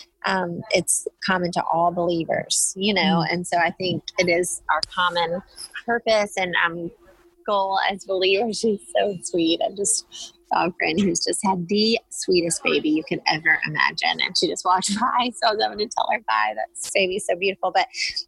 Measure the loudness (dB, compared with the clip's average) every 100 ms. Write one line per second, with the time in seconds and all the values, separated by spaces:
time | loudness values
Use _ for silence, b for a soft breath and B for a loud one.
0 | B _ -2 -2 -2 -6 -2 -2 0 -2
1 | -4 -6 0 0 0 0 0 2 2 2
2 | 0 0 0 -2 -2 -2 -2 0 0 2
3 | 4 2 2 -2 0 0 0 0 -4 -4
4 | -4 0 2 2 0 -4 -2 -2 -2 -2
5 | 0 0 -2 -4 -8 B B -10 -4 -2
6 | 2 2 2 -2 0 2 2 0 -8 -12
7 | -20 -20 _ _ -2 0 2 2 0 -2
8 | -2 0 2 2 2 0 0 0 -2 0
9 | 0 -2 -4 0 2 2 -2 -2 -2 -2
10 | -4 B B B _ 0 0 0 0 2
11 | 2 2 0 0 0 0 0 2 2 2
12 | -2 -8 0 2 2 0 0 2 2 0
13 | 0 -2 0 0 2 0 0 0 0 0
14 | -2 0 -2 0 0 0 2 2 0 0
15 | 0 0 -2 0 0 0 -2 -2 -4 -2
16 | -2 -2 0 0 0 -2 -8 -10 -4 0
17 | 0 0 -2 -2 -2 -2 0 0 -2 B
18 | B B